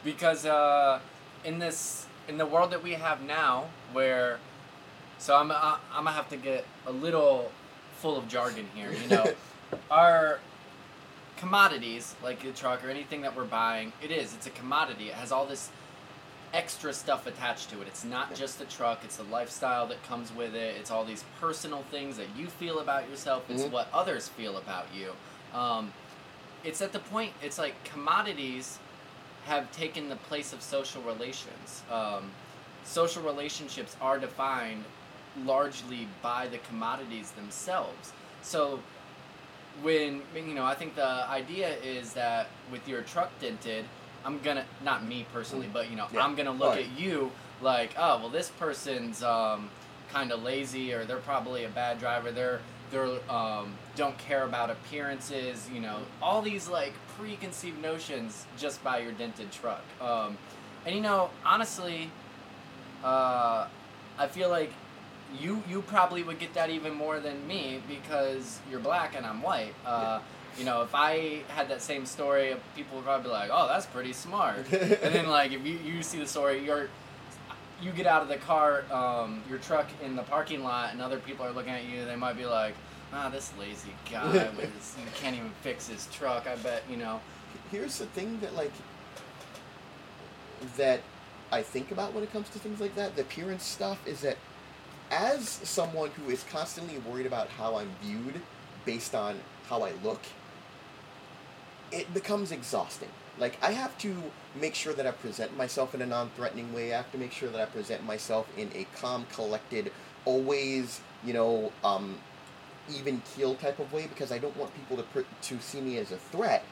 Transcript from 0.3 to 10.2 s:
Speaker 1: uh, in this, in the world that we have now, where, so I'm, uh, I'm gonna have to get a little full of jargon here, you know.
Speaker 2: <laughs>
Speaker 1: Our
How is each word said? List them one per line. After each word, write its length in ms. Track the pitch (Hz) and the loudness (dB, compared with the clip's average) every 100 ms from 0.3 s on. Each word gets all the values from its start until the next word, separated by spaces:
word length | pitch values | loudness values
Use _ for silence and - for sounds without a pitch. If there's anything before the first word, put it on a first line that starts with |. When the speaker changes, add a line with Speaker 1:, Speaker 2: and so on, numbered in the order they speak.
| 160 | 6
Speaker 1:
uh, 560 | 156 151 147 143 139 131 - - - - | 6 8 10 10 8 6 0 -16 -16 -8
in 160 | 160 165 | -4 -2
this, 460 | 170 - - - - - - | -2 -2 -4 -6 -10 -12 -6
in 80 | 151 | 0
the 100 | 156 | 6
world 240 | 160 175 | 8 8
that 100 | 175 | 4
we 100 | 175 | -2
have 300 | 160 160 147 | 0 0 0
now, 440 | 139 156 147 127 156 - - | 0 4 6 4 0 -8 -4
where, 440 | 127 131 127 123 120 - - - - - - - - | 4 6 6 4 2 -8 -16 -18 -18 -18 -16 -16 -8
so 200 | - 143 | 8 8
I'm, 140 | 151 | 10
uh, 280 | 151 156 156 - | 6 6 4 0
I'm 140 | 143 | 0
gonna 80 | 156 | 2
have 160 | 151 139 | 2 -2
to 60 | 139 | -4
get 300 | 135 131 - - 131 | 0 0 -2 -10 -6
a 60 | |
little 580 | 127 160 165 147 131 - - - - - - | -2 4 10 10 10 4 -6 -18 -18 -16 -2
full 180 | 156 139 | 0 0
of 100 | 113 | 0
jargon 400 | 123 120 110 101 | 2 2 0 -6
here, 160 | 104 101 | -6 -4
you 160 | 107 120 | -4 6
know. 240 | 196 185 - - - | 8 8 4 -8 -16
Speaker 2:
<laughs> 300 | - - - | -8 -8 6
Speaker 1:
Our 500 | 156 170 165 | 12 12 12